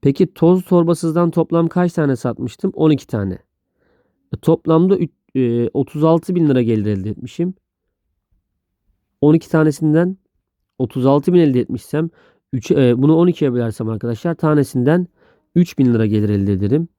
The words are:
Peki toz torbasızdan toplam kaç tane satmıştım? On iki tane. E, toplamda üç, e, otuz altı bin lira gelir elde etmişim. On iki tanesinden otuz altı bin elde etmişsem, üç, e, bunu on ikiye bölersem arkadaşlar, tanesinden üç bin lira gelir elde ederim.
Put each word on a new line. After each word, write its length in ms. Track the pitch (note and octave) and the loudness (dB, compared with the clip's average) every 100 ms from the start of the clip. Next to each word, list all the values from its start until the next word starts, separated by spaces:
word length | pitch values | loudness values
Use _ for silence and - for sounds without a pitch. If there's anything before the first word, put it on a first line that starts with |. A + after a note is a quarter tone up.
Peki 340 | C#3+ C#3 F3+ | 0 0 -2
toz 300 | - E3 F#3 | 0 2 2
torbasızdan 640 | F3 F3+ E3 E3+ E3 D#3+ F3 | 2 0 2 0 -2 0 0
toplam 380 | E3+ D#3 E3 E3+ | 0 -2 0 0
kaç 240 | F3+ F3+ | 0 -2
tane 240 | E3+ D3 B2+ | 0 -2 -2
satmıştım? 560 | B2+ A2+ B2+ - - | -4 -6 -10 -6 -8
On 160 | - D#3 | 0 0
iki 160 | C#3+ - | 0 -2
tane. 320 | A2 G2 F#2 _ _ _ _ _ _ _ _ _ | -6 -4 -8 _ _ _ _ _ _ _ _ _
E, 20 | - | -8
toplamda 540 | - D#3+ - D#3+ F#3 G3 | -2 -2 2 2 2 0
üç, 140 | F3 _ _ | -2 _ _
e, 340 | C3 B2 A#2 A#2 | -4 -2 0 -2
otuz 360 | - C3+ D#3 | -4 -6 -2
altı 300 | D#3 E3 - | 2 0 0
bin 140 | F3+ D#3 | -2 0
lira 140 | C3 | 0
gelir 240 | A#2 A2 G#2 | 0 0 -2
elde 240 | G2+ F#2+ | -4 -6
etmişim. 440 | - A#2 - F3 F#3 _ _ _ _ _ _ _ _ _ _ _ _ _ _ _ _ | -10 -14 -8 -8 -8 _ _ _ _ _ _ _ _ _ _ _ _ _ _ _ _
On 140 | C#3+ | 2
iki 140 | D#3+ - | 2 2
tanesinden 680 | E3 D#3 C#3+ D#3+ D#3 F3+ F#3+ _ _ _ _ _ _ | 0 0 0 0 0 0 -4 _ _ _ _ _ _
otuz 280 | B2 - B2+ | -6 0 2
altı 260 | C#3+ C#3+ | 2 2
bin 60 | F3+ | 2
elde 220 | D#3+ B2+ | 4 2
etmişsem, 500 | A2+ - - D3 E3 _ _ _ _ | -2 -8 -8 -6 -6 _ _ _ _
üç, 180 | B2+ - | -10 -2
e, 320 | F3+ B2+ A#2+ | 2 2 2
bunu 140 | C#3 D#3+ | 2 4
on 100 | F3 | 2
ikiye 260 | E3+ C#3+ | 2 -2
bölersem 360 | B2 A#2 A2 A2 | -2 -4 -4 -6
arkadaşlar, 460 | A2 A#2+ A2+ E3+ | -6 -6 -6 -6
tanesinden 720 | E3 D#3+ D3+ C3+ C3 B2 E3+ F3+ _ _ _ _ | -4 0 0 0 -2 0 0 -2 _ _ _ _
üç 240 | - F3 - | -2 -2 0
bin 160 | C3 | 0
lira 120 | A#2 A2 | 2 0
gelir 220 | G#2+ G#2 | 0 0
elde 240 | G#2 G2 | -2 0
ederim. 360 | G2 G2+ C#3 E3 | -2 0 -2 -4